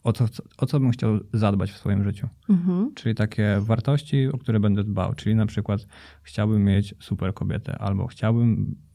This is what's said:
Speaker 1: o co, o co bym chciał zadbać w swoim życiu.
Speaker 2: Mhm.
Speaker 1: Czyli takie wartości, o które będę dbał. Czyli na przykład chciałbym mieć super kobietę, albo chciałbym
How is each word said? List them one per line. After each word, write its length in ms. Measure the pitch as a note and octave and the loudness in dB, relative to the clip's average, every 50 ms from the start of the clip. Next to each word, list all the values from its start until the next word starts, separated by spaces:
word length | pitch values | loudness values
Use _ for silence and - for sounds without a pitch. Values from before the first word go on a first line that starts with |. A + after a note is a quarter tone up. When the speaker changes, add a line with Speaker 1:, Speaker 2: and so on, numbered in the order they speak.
Speaker 1:
o 100 | _ A#2 | _ -2
co, 140 | A2 - B2 A2+ - - - - _ - | 0 2 0 -2 -2 -8 -18 -18 _ -6
o 80 | C#3 | -4
co 140 | C3+ - C#3+ | 0 2 2
bym 100 | C3 B2+ | 2 2
chciał 280 | A#2+ - B2 A2+ G#2+ G#2 - - | 2 2 0 0 0 0 -2 -2
zadbać 380 | - G#2+ A2 G#2 G2+ G2 F#2 G2 | -2 0 2 2 2 0 -2 -2
w 40 | - | -6
swoim 280 | - - G#2 G2+ G2+ G2+ | -6 -2 0 0 2 0
życiu. 240 | G2+ G2 - - - - _ _ - | 0 -2 -4 -8 -10 -10 _ _ 2
Speaker 2:
Mhm. 440 | G3+ F3 E3+ F#3 F3 F#3 G#3+ D4 D4+ | 2 2 4 0 0 0 -2 -2 -6
Speaker 1:
Czyli 200 | - - A#2+ G#2+ | -4 -4 -4 0
takie 420 | - G#2+ G#2+ - - G#2+ G#2 G2+ G2+ | 0 -2 -2 0 0 0 2 2 0
wartości, 640 | G2+ A2 A2+ A2 - C3+ C#3+ D3 - - - C#3 C3 | 2 0 0 0 0 0 0 0 -2 -2 0 0 0
o 120 | C3 C3+ B2+ | 0 -2 -4
które 220 | - - A2 G#2+ | -2 0 0 2
będę 240 | G2+ G#2 G2 G#2 G2+ | 2 2 2 2 0
dbał. 300 | G#2 G2 F#2+ F#2 - - | -2 -2 -2 -2 -2 -4
Czyli 200 | - - G#2+ A2 | -2 -2 0 2
na 120 | A2 A2 | 2 2
przykład 400 | G#2 - G#2+ G2+ - G2+ G2+ - - - - - - - - | 0 -2 -4 -2 -2 -4 -4 -4 -10 -20 -20 -20 -20 -20 -20
chciałbym 420 | _ - - - G#2 G#2+ A2 G#2+ G2+ | _ -10 -4 -2 0 2 2 4 4
mieć 300 | G2+ G2 G2+ G2 G2+ - - | 4 4 2 0 -2 -10 -20
super 340 | - - G2+ F2+ F#2+ F#2+ G2 | -6 -6 -4 -2 -2 -4 -4
kobietę, 440 | - G2 F#2+ - - - - - - | -4 -4 -4 -4 -4 -4 -6 -8 -4
albo 280 | G#2 G2 G2 F#2+ F#2 | -4 -2 -2 -2 -4
chciałbym 680 | - - - - A2 A#2 A#2 A#2+ A#2 G#2 G2 G2 G2 - - - _ | -6 -6 -4 0 0 2 2 2 2 2 0 -2 -4 -6 -10 -16 _